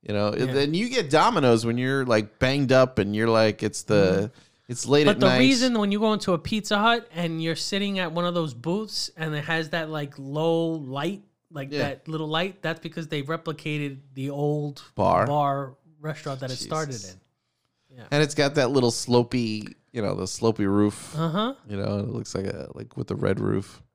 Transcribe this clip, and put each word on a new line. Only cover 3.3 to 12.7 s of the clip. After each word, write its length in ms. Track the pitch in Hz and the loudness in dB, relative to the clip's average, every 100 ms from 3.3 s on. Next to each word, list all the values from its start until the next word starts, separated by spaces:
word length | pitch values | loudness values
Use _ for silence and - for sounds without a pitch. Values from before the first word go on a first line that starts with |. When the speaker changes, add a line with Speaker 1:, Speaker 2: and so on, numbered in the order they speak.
Speaker 1:
like, 320 | 113 110 101 | 4 4 2
it's 200 | 104 - | -4 -4
the, 100 | - 104 95 92 107 | 2 4 4 2 -2
Speaker 2:
Mm-hmm. 80 | - _ _ - | -8 _ _ -12
Speaker 1:
it's 180 | 120 - | -8 2
late 200 | 143 151 | 4 6
Speaker 2:
But 60 | 208 | 6
Speaker 1:
at 40 | |
Speaker 2:
the 60 | 190 | 4
Speaker 1:
night. 100 | 185 | 6
Speaker 2:
reason 400 | 262 262 254 233 | 4 4 2 2
when 120 | 208 | 0
you 80 | 202 | 0
go 140 | 220 | 0
into 220 | 214 202 | 0 0
a 40 | 170 | -2
Pizza 400 | - 220 202 208 | 0 -4 0 2
Hut 300 | 220 233 220 | 2 2 -2
and 280 | 160 170 165 | -6 -4 -2
you're 140 | 165 156 | -4 -4
sitting 420 | - 196 202 196 | -4 -2 -2 -2
at 140 | 180 | -2
one 140 | 170 175 | -2 -2
of 80 | |
those 180 | 175 160 | -2 -4
booths 580 | 117 151 190 220 - - - | -4 -4 -4 -4 -8 -8 -6
and 180 | 160 | -6
it 100 | 151 151 | -4 -2
has 240 | 165 156 | -4 -2
that, 180 | 175 156 | -6 -4
like, 240 | 156 147 135 | -6 -8 -10
low 480 | 135 147 165 165 165 | -8 -2 0 0 0
light, 500 | 160 135 135 160 202 _ _ _ | -4 -6 -6 -6 -8 _ _ _
like, 220 | 156 135 | -14 -8
Speaker 1:
Yeah. 60 | 143 | -4
Speaker 2:
that 220 | 139 135 - | -4 -6 -8
little 200 | 156 156 | -8 -4
light, 320 | 160 190 190 | -4 -4 -6
that's 200 | 160 | -6